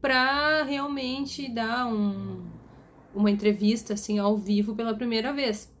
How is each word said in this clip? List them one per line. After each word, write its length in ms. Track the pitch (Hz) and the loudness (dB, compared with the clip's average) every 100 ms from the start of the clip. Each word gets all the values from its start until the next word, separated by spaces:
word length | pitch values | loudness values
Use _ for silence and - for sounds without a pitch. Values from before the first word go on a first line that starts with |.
pra 640 | 277 262 254 285 302 311 | 2 2 4 2 2 2
realmente 840 | 277 285 285 285 254 269 277 - 269 | 2 -2 -2 -4 -4 -4 -6 -6 -6
dar 380 | 233 226 240 247 | -4 -2 -2 -2
um, 580 | 220 202 196 196 185 175 165 - - - - - | 0 0 0 -6 -8 -12 -16 -20 -20 -20 -20 -12
uma 160 | 202 208 | 2 2
entrevista, 640 | 202 208 208 208 226 - | 4 2 4 2 2 -2
assim, 240 | 208 - 208 | -8 -2 0
ao 180 | 202 214 | 2 2
vivo 380 | 196 208 208 | 2 0 0
pela 200 | 220 226 | -2 -4
primeira 380 | 214 240 226 233 | -2 -2 -2 -2
vez. 400 | 285 262 208 - - | -2 -2 -2 -8 -20